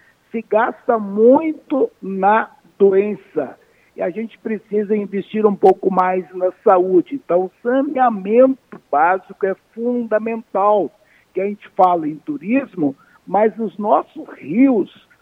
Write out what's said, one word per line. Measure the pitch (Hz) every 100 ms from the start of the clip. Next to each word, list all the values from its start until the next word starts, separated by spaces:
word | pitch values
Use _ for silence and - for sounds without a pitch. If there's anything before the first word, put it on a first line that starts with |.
| _ _ _
se | 226
gasta | - 208 240 - - 226
muito | 202 208 226 285 320 311 - 269 - _
na | 190 196 190 220 - _ _ -
doença | 196 190 208 190 - 156 131 - _ _ _ -
e |
a | 185
gente | 180 226 -
precisa | 226 214 - 208 202
investir | 214 196 202 - 214 208
um | 196
pouco | 190 190 190
mais | 185 185 185 180
na | 185 185 -
saúde. | 214 185 185 185 -
Então, | 139 - 175
o | 185 -
saneamento | 233 269 285 262 247 208 190 233 269 269 _ 208 _
básico | 143 165 185 - 196 196
é | 190 _
fundamental, | 220 240 240 226 214 226 226 - 196 208 208 147 - _ _ _
que | 190
a | 202
gente | 202 -
fala | - 185 175 151
em | 156
turismo, | - 143 180 262 262 - 269 - _ _ -
mas | 196 220 220
os | 214 -
nossos | 208 294 - 311 285
rios, | - 135 202 269 226 160 - _ _